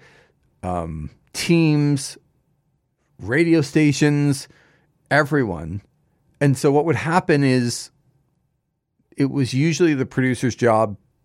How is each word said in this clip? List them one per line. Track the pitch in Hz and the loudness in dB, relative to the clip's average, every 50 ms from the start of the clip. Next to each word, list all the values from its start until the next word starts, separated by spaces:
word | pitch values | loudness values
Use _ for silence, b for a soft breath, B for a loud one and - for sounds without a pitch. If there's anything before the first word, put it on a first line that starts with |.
| b b b b b b b b _ _ _ _ | b b b b b b b b _ _ _ _
um, | - 92 90 87 82 80 80 78 76 - - _ _ _ | -8 -6 -6 -6 -6 -8 -8 -10 -12 -12 -14 _ _ _
teams, | - - - - 170 165 160 156 151 147 147 143 143 139 - - - - _ _ _ _ _ _ _ _ _ _ _ _ _ _ _ _ _ _ _ - | -12 -6 -2 0 2 2 4 2 2 2 2 0 0 -2 -4 -8 -16 -18 _ _ _ _ _ _ _ _ _ _ _ _ _ _ _ _ _ _ _ -12
radio | - 98 127 156 170 165 165 165 | -6 -2 0 0 2 2 2 2
stations, | 139 - - 156 156 147 139 - 151 147 147 147 143 143 135 139 - - b b b b b b b b b _ _ - | 0 0 0 2 2 2 2 2 2 2 2 2 0 0 -2 -2 -6 -16 b b b b b b b b b _ _ -2
everyone. | 139 147 156 135 156 143 123 101 87 78 80 80 92 101 - _ _ _ _ _ _ _ _ _ _ - | 0 0 0 0 0 -2 -2 -2 -4 -8 -8 -10 -10 -12 -12 _ _ _ _ _ _ _ _ _ _ 0
And | 143 143 131 | 0 0 2
so | - - 147 | 2 2 2
what | 139 147 147 | 2 2 2
would | 170 139 | 0 -2
happen | 104 107 160 165 185 - - 156 143 143 | -2 -2 0 0 0 2 2 2 2 2
is | 131 127 127 120 120 - - - - _ _ _ _ _ _ _ _ _ _ _ _ _ _ _ _ _ _ _ _ _ _ _ _ _ | 2 2 2 0 -2 -4 -8 -12 -16 _ _ _ _ _ _ _ _ _ _ _ _ _ _ _ _ _ _ _ _ _ _ _ _ _
it | - 139 135 | -4 -4 -2
was | 131 143 131 110 | -2 -2 -4 -2
usually | 127 131 151 165 156 - 180 160 147 | 0 0 0 0 0 2 0 0 0
the | 131 123 | 0 -4
producer's | - - 135 131 127 123 - - 120 - | -4 -2 -2 0 0 0 -2 -2 -4 -2
job | - 123 117 107 110 110 107 98 - _ _ _ _ | 0 2 2 2 2 2 0 -4 -10 _ _ _ _